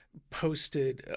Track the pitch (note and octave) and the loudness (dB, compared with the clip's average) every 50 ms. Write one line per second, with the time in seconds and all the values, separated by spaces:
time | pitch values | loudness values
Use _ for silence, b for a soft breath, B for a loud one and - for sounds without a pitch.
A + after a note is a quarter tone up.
0 | B B - - - _ - - - D#3+ D#3 C#3+ - - - D3 C3+ C3 B2+ C3+ | B B -20 -20 -16 _ -4 -2 0 0 2 2 0 0 2 2 2 2 0 -2
1 | - - - | -6 -6 -4